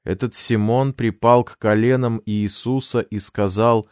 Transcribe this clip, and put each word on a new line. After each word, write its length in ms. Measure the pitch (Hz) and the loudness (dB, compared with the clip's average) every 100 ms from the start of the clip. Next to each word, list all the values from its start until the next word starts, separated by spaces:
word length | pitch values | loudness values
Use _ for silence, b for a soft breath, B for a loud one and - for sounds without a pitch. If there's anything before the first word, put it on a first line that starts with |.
| - | -8
этот 280 | 95 120 | -4 -4
Симон 600 | - - 110 107 123 135 | -4 -2 0 2 0 0
припал 500 | 135 117 98 117 123 | -2 -4 0 4 4
к 140 | 117 - | 2 -4
коленам 640 | 107 107 117 127 123 110 - | 0 2 2 2 0 -4 -4
Иисуса 760 | 104 104 - 120 131 - 120 | -2 -2 -4 -4 -4 -2 -4
и 180 | - 104 | -4 -6
сказал: 680 | - - 101 95 117 113 104 | -8 -4 -2 2 2 2 0